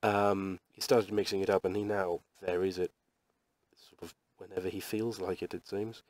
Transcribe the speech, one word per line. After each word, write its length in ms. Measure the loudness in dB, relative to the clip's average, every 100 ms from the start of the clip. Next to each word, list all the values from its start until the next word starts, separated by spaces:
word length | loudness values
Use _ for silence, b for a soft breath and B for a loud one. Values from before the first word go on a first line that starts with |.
Um, 580 | 2 4 4 2 0 -6 _
he 80 | -12
started 320 | 4 4 4
mixing 280 | 0 0 0
it 100 | 2
up, 140 | 2
and 120 | 2 -2
he 80 |
now 360 | -2 0 0 -2 _ _
varies 380 | -4 0 0 0
it 140 | -4 _ _ _ _ _ _ _ _ _ -20
sort 120 | _
of 120 | -18 -18 _ _
whenever 300 | -10 -4 -4
he 120 | -4
feels 400 | -4 -2 -2 -2
like 220 | -4 -4
it, 120 | -4
it 120 | -8 -6
seems. 360 | -6 -6 -8 _